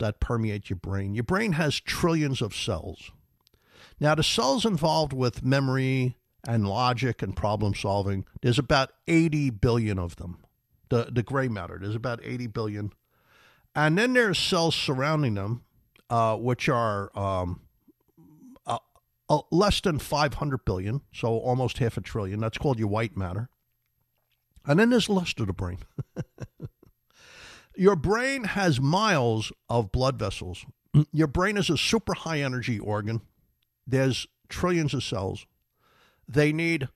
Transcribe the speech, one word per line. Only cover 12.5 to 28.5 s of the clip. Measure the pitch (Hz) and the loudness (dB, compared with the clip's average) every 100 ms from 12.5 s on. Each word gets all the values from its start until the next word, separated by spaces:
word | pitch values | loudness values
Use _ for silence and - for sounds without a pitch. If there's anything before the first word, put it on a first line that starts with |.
| 117 110 104 101 - _ _ _ _ _ _ _ | -4 -4 -6 -8 -10 _ _ _ _ _ _ _
And | 147 151 175 | 0 2 4
then | 247 | 4
there's | 247 220 170 | 4 2 0
cells | - 180 165 - | 0 2 2 0
surrounding | - 131 143 156 135 98 | -2 0 0 2 0 0
them, | 101 120 - _ _ _ - | -4 -6 -10 _ _ _ -2
uh, | 117 113 110 | 0 2 0
which | 120 120 - | 0 0 2
are, | 123 113 101 98 101 | 2 2 0 -4 -4
um, | 98 92 90 87 - _ _ _ _ _ - 156 254 262 - | -2 -2 -2 -6 -12 _ _ _ _ _ -20 -20 -20 -14 -8
uh, | 117 - _ _ _ - | -8 -10 _ _ _ 0
uh, | 151 - | 0 2
less | 165 208 - | 2 4 2
than | 196 143 | 0 -2
five | - 147 151 - | -2 0 0 0
hundred | 147 131 - | -4 -2 -2
billion, | 92 101 135 - | -2 -2 -4 -8
so | - 117 113 | -4 -2 0
almost | 123 123 123 - | 0 0 0 0
half | 117 - | -2 -2
a | |
trillion. | - 120 95 104 | -6 -6 -4 -4
That's | 110 - | -4 -2
called | 151 113 | -2 0
your | 107 | 0
white | 107 117 98 | -2 -2 -4
matter. | 92 104 123 _ _ _ _ _ _ _ _ _ _ _ - | -6 -6 -8 _ _ _ _ _ _ _ _ _ _ _ 0
And | 156 | 4
then | 233 | 6
there's | 247 196 | 4 2
the | |
rest | 190 170 - | 0 0 -4
of | 101 | -4
the | |
brain. | 87 90 90 - - - - | -4 -6 -8 -10 -12 -10 -12
<laughs> | - - - - - - _ _ _ _ - - - - - - | -12 -14 -16 -14 -18 -18 _ _ _ _ -20 -20 -20 -20 -12 4
Your | 190 185 | 6 6
brain | 165 220 262 269 | 4 2 0 -2
has | 202 | -2